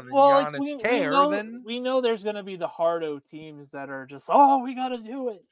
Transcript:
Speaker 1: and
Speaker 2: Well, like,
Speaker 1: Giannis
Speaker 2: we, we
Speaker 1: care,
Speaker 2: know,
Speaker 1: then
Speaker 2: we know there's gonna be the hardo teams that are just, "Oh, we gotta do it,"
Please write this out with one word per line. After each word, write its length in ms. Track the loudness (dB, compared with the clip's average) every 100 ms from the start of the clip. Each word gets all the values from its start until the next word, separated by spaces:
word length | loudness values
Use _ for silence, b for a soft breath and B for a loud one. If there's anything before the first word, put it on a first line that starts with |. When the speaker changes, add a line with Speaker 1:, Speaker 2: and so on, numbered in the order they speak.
Speaker 1:
and 100 | -2
Speaker 2:
Well, 180 | 6 6
like, 200 | 6 2
Speaker 1:
Giannis 60 | -2
Speaker 2:
we, 140 | -6
we 80 | -4
Speaker 1:
care, 300 | 0 2 2
Speaker 2:
know, 180 | 4 4
Speaker 1:
then 320 | 2 -6 -12
Speaker 2:
we 140 | -8 -6
know 220 | -2 0
there's 240 | 0 -2
gonna 180 | -4 -8
be 140 | -8 -8
the 100 | -8
hardo 540 | -2 0 0 -4 -8
teams 500 | -12 -18 -16 -18 -16
that 180 | -14 -10
are 160 | -12
just, 220 | -12 -12 2
"Oh, 300 | 6 6 4
we 120 | -2
gotta 240 | -6 -6 -6
do 300 | -10 -8 -8
it," 180 | -10 _